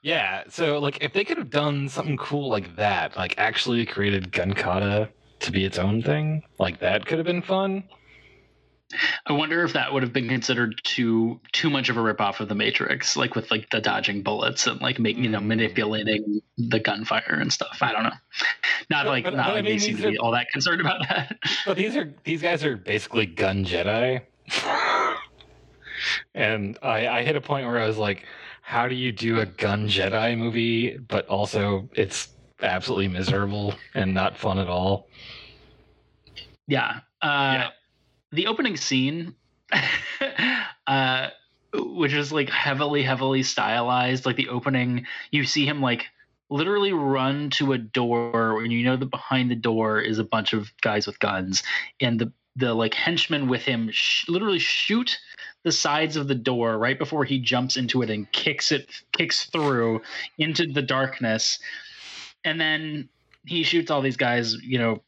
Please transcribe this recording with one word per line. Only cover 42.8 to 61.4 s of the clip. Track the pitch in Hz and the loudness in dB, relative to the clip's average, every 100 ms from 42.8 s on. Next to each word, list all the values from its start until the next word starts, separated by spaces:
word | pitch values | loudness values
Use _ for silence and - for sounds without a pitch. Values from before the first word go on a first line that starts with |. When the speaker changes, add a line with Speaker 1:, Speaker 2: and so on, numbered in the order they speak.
| 147 147 | 2 2
Speaker 2:
heavily | 131 127 135 135 | 2 0 2 2
stylized, | 131 - 104 117 120 123 127 127 131 | 2 0 0 2 2 2 2 0 0
like, | 123 | -2
the | 127 | -2
opening, | 123 139 131 123 123 123 - - | -2 0 2 2 -2 -4 -12 -2
you | 147 | 0
see | 131 156 143 | 0 0 0
him, | 147 | 0
like, | 131 117 - _ _ _ _ | 0 0 -4 _ _ _ _
literally | 143 170 202 202 | -2 2 2 2
run | 175 139 135 131 143 147 | 2 2 2 2 0 -2
to | - 139 | 0 2
a | 127 | 2
door, | 110 127 120 117 117 117 113 110 | 0 0 2 2 2 2 2 0
and | 113 | 0
you | 117 | 2
know | 127 127 | 2 2
that | 131 | -2
behind | 127 - 131 123 | -6 -2 0 2
the | 120 | 0
door | 117 113 110 107 | 2 2 2 2
is | 107 110 | 2 0
a | |
bunch | 110 110 98 | 0 0 2
of | 110 104 - | -2 -4 -2
guys | 113 107 104 | 0 2 -2
with | - | -2
guns, | 110 95 92 92 - - - _ | 0 0 0 -2 0 -4 -4 _
and | 123 113 | 0 2
the, | 117 - _ 127 | -2 -6 _ -2
the, | 127 | 0
like, | 113 113 | 2 0
henchmen | - 165 170 - 151 131 | 2 0 0 0 0 2
with | 123 | 0
him | - 120 113 | 0 0 0
sh-, | - - - - | 0 2 0 0
literally | 175 214 180 | 0 2 2
shoot | - - - 220 247 - - - - - | 2 0 2 2 0 -4 -8 -18 -18 -4
the | 170 | 0
sides | - 156 151 160 151 | 2 2 2 0 0
of | 139 | 0
the | |
door | 127 123 120 117 110 | 0 2 2 2 2
right | 117 135 | 2 0
before | 143 156 | -2 0
he | 131 135 | 2 2
jumps | 120 123 127 131 | 2 2 2 0
into | 120 131 | 2 2
it | 110 | 0
and | 104 98 | -2 -4
kicks | - - - - | -2 0 0 0
it, | 143 - - _ | 0 -2 -20 _
kicks | - 165 - - | 0 0 0 -2
through | 165 147 123 113 110 - - - - | 0 2 4 2 0 -4 -12 -12 -4
into | 156 156 165 | 0 0 0
the | 147 | 0
darkness. | 135 135 135 - 117 113 | 0 0 0 0 0 2